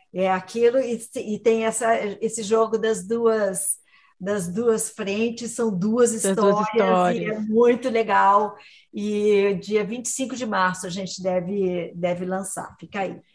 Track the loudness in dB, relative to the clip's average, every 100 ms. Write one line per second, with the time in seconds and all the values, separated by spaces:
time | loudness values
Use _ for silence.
0 | _ -2 0 0 -4 2 4 4 0 -4
1 | -8 -10 -6 0 2 2 0 0 0 0
2 | 0 -4 -4 -4 0 2 2 2 0 -2
3 | -2 0 2 2 0 -2 -4 -6 _ _
4 | _ _ -4 -2 -2 0 2 2 -2 -6
5 | -4 -2 -2 -2 -8 -4 -2 0 0 4
6 | 2 2 0 2 4 4 0 2 4 4
7 | 4 0 -2 -4 0 4 4 4 0 -2
8 | 2 4 6 4 2 -6 -20 -20 _ -8
9 | -4 0 4 4 4 0 -2 -2 -2 -6
10 | -6 -4 -4 -4 -4 0 0 -2 -6 -8
11 | -8 -6 -2 -2 -2 -2 -2 -2 -6 -6
12 | -4 -4 -4 -6 -6 -10 -12 -16 -12 -6
13 | -6 -8 _